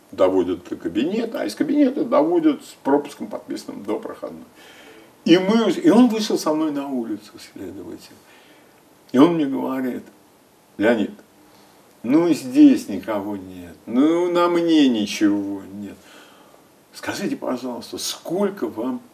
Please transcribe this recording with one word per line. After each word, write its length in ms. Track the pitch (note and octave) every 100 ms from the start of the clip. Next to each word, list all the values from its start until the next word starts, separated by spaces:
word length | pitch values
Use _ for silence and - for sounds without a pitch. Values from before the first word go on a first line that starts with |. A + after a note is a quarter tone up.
| _
доводят 560 | - F#2 F#2 F2 E2+ -
до 80 | -
кабинета, 640 | E2+ G2+ D#3 A3 A3+ -
а 60 | D4+
из 100 | -
кабинета 480 | C#4+ C#4+ C4 -
доводят 580 | B3 C4+ D#4 F4 D#4 C4 -
с 100 | -
пропуском, 440 | C3+ D3 - - G#2+
подписанным 580 | - - - - - G#2+
до 120 | G#2+
проходной. 460 | - - - D#2+ - - - - - - - _ -
И 120 | F3
мы, 320 | F#3+ A3+ G#3
и 200 | - D#3+
он 180 | G#3+ B3
вышел 300 | A3 G#3+ F#3+
со 160 | -
мной 180 | D#3 D#3
на 160 | C#3+ C#3
улицу, 460 | C3 A2+ G#2 - - -
следователь, 640 | - - G2 - - - - _ - - - _ _ _ _ _
и 60 | B3+
он 180 | - -
мне 100 | C#3
говорит: 580 | C3 B2+ C3 B2+ A2 - - _ _ _ _ _ -
"Леонид, 340 | G#2+ A2+ F#2 - - _ _ _ _ _ _ _
ну, 300 | - D4+ F4
здесь 540 | C#4 C3 C3+ C#3+ A2+ -
никого 480 | F#2+ A2+ G#2 G#2 G2+
нет, 400 | F#2 F#2 F2 D#2+ -
ну, 460 | A#2+ D#3 E3+ F3+
на 160 | F3 F3
мне 400 | E3+ E3+ D#3 C3+
ничего 720 | A2 G2+ - G#2 G2+ G2 G2 F#2
нет. 220 | G2+ G2 G2+ - - - - - - _ _ _
Скажите, 420 | - - - - -
пожалуйста, 640 | - B2 B2+ - - F#2
сколько 680 | - - - F3+ G3+ - -
вам 340 | G#2 B2+ B2 -